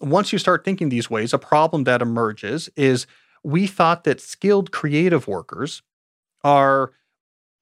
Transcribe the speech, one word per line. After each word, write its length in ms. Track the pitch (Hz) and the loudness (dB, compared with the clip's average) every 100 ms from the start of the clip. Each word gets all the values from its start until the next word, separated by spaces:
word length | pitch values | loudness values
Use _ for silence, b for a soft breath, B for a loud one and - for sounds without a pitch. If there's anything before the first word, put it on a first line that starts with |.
once 320 | 143 175 202 | 0 0 0
you 60 | 190 | -2
start 260 | - 170 | 0 0
thinking 240 | - 190 160 | 0 -2 -2
these 220 | 117 - | -2 -2
ways, 220 | 110 113 | -4 -2
a 60 | 139 | -4
problem 460 | - 156 160 160 | 0 2 2 0
that 180 | 127 123 | 0 0
emerges 640 | 120 117 113 107 101 151 - - | 0 -2 -2 -4 -8 -8 -8 0
is 300 | 135 127 - b b b | 2 2 -2 b b b
we 240 | 147 165 196 | -4 -2 -2
thought 380 | - 165 170 | 0 0 0
that 160 | 160 - | -2 -4
skilled 500 | - - 196 202 190 | -6 -6 0 0 0
creative 560 | - 151 147 180 160 - | -6 -2 0 2 0 -2
workers 560 | 92 - - 139 - _ _ _ _ _ _ | -8 -8 -10 -10 -10 _ _ _ _ _ _
are 480 | 143 143 135 135 131 _ _ _ _ _ _ _ | 2 4 6 2 -2 _ _ _ _ _ _ _